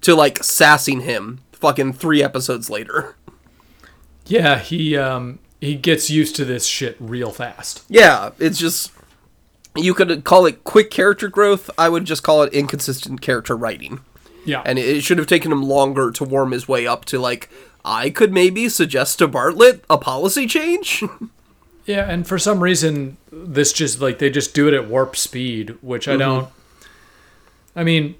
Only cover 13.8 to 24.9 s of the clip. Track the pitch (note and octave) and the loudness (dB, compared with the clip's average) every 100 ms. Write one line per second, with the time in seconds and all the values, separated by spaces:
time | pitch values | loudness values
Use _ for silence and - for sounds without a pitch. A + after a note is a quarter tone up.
13.8 | B1+ C3 _ _ _ - - C#3 - B2+ | -12 -16 _ _ _ -16 -6 -6 -4 -2
14.8 | B2 D3 C#3 F3 D3+ F3 D#3+ D3 C3+ C#3 | 0 -2 0 0 2 0 2 -2 0 2
15.8 | C#3 C#3 B2+ A#2 C#3 C3+ C3 B2 A#2+ C3 | 2 0 -2 -2 -4 -2 -2 -4 -2 -2
16.8 | A#2 B2 - C3+ B2+ B2 - - - _ | 0 -4 -4 -4 -4 -6 -10 -20 -20 _
17.8 | - A2 C3 F3 G#3+ F#3+ F3+ F#3+ A#3 - | -6 -2 -2 2 2 4 2 2 -4 0
18.8 | E3+ C3+ C#3 - D#3+ C3+ C3+ E3+ A#3+ B3 | -2 0 -2 0 0 2 -2 6 6 6
19.8 | _ D3+ - C3 F#3 C#4+ B3 D#4+ D#4 F4 | _ 0 0 -4 -2 -2 -2 -2 0 -4
20.8 | G4 - G#3 - A3+ _ _ _ _ _ | -4 -6 -6 -10 -18 _ _ _ _ _
21.8 | - G3+ G3 F3 E3+ F3+ F#3+ G3+ F3+ F3+ | -6 -4 -2 -4 -4 -2 0 2 2 2
22.8 | D#3+ D3 C3+ C3+ _ D#3 F3 C#3 C#3+ - | 0 -2 -6 -12 _ -18 -6 0 2 2
23.8 | D3+ - C3+ B2 C#3+ C#3 - - D3 C#3+ | -4 -2 -4 0 0 0 -2 2 2 2
24.8 | A2 | 0